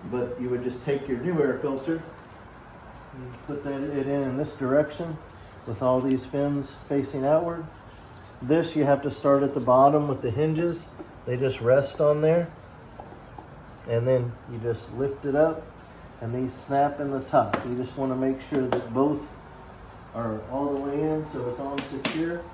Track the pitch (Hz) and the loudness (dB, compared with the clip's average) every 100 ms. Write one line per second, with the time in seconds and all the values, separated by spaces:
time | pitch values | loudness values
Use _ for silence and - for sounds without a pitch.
0 | - 123 120 - 123 120 123 - - 139 | -4 -4 -4 -4 -2 -2 -2 -4 -2 -2
1 | - 120 160 165 139 123 147 135 156 165 | -2 -4 0 2 2 0 -2 -4 -4 -4
2 | - - - - - - - - - - | -6 -16 -20 -20 -20 -20 -20 -20 -20 -20
3 | - 127 127 120 - 143 143 139 147 139 | -18 -16 -14 -14 -10 -8 -6 -4 -2 -2
4 | 135 143 135 131 151 - 127 139 151 - | 0 0 0 -2 -4 -2 2 4 4 -2
5 | 165 151 - - - - - 107 127 127 | -8 -8 -12 -18 -20 -14 -10 0 4 4
6 | 131 131 - 143 143 143 139 - - 143 | 4 0 0 0 0 0 -4 -12 -2 0
7 | 135 139 135 156 170 170 156 - - - | 0 0 4 4 4 -6 -10 -16 -20 -20
8 | - - - - 123 160 156 156 143 139 | -20 -20 -20 -10 2 4 4 2 4 4
9 | 143 - 143 139 139 143 123 127 139 151 | 2 0 4 4 4 0 6 8 8 6
10 | 143 131 127 131 156 160 170 170 - - | 2 -2 -2 0 0 2 0 -4 -12 -16
11 | - - - 123 135 131 117 135 139 - | -18 -12 -6 0 0 2 6 6 4 2
12 | 151 151 156 170 170 - - - - - | 4 6 4 4 2 -8 -20 -20 -18 -18
13 | - - - - - - - - - 117 | -18 -18 -18 -18 -18 -18 -18 -16 -2 0
14 | 123 127 120 117 - 120 117 110 - 113 | 2 2 0 -6 -12 -6 -4 -4 -6 -4
15 | 139 139 143 139 160 160 - - - - | -4 -2 0 4 4 2 -10 -20 -20 -20
16 | - - 113 123 127 - - 139 143 143 | -20 -10 -6 -4 -4 -6 0 2 2 0
17 | 143 135 131 143 104 - 127 123 127 - | -4 -4 2 2 4 -2 -4 -4 -6 -4
18 | 135 131 131 135 - 143 127 120 117 120 | -2 0 0 -2 -2 -2 0 0 0 2
19 | 147 147 - - - - - - - - | 2 2 -6 -16 -18 -20 -18 -18 -18 -20
20 | - 117 117 107 110 131 143 139 143 147 | -12 -6 -4 -6 -6 -4 -2 -2 -2 -2
21 | 156 156 156 139 123 123 139 139 - 135 | 0 -2 -4 -6 -6 -6 -6 -6 -6 -8
22 | 131 160 165 175 170 | -6 -4 -4 -4 -10